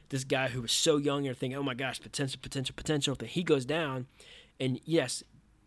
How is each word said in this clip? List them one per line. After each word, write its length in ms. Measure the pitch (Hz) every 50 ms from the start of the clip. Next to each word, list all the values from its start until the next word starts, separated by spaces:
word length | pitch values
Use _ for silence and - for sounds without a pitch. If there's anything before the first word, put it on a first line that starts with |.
| - -
this 140 | - 135 131
guy 260 | 135 139 131 131 127
who 120 | 120 127
was 100 | 117 110
so 260 | - - - 165 156 147
young, 260 | 143 143 143 143 143
you're 100 | 135 123
thinking, 240 | - - 131 127 143
"Oh 60 | 139
my 100 | 139 127
gosh, 260 | 120 135 131 117 -
potential, 400 | - 107 - - 143 135 - -
potential, 360 | - - - 135 131 - -
potential." 400 | - - - 156 147 139 147 131
Then 140 | - 113 113
he 120 | - 175
goes 240 | 180 165 156 135 123
down, 400 | 123 147 170 165 143 131 131 123 - _ - - - - - - - _ -
and 200 | 135 131 127 120 -
yes, 380 | - 160 165 135 131 - - - - - - - _ _ _ _